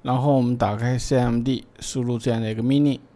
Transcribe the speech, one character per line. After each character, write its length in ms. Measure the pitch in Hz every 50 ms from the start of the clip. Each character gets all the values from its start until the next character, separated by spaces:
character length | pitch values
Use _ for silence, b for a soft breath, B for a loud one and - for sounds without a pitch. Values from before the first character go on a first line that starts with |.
然 180 | _ 127 127 127
后 160 | 131 147 139
我 60 | 131
们 160 | 123 120 123
打 180 | 123 110 101 104
开 220 | 107 117 120 127 123
C 200 | - - 139 127
M 240 | 123 120 117 120
D， 240 | 117 135 131 - - - _ -
输 220 | - - - 131
入 160 | 120 120 120 117
这 120 | 117 135
样 100 | 117 113
的 100 | 113 110
一 40 | 110
个 80 | 110
命 200 | 113 127 139 143
令。 160 | 147 143 135 - - - _